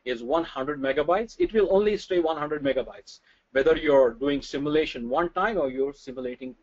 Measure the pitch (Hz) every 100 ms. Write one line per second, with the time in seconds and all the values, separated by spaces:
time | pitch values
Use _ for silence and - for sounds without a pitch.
0 | 123 117 120 160 160 135 139 147 135 139
1 | 151 190 233 - 349 214 190 196 208 202
2 | - 180 160 156 147 151 139 131 113 104
3 | - - _ _ _ 131 151 156 156 139
4 | 123 113 143 143 - 139 147 151 151 127
5 | 117 143 175 180 208 196 139 131 139 139
6 | - 127 127 123 127 127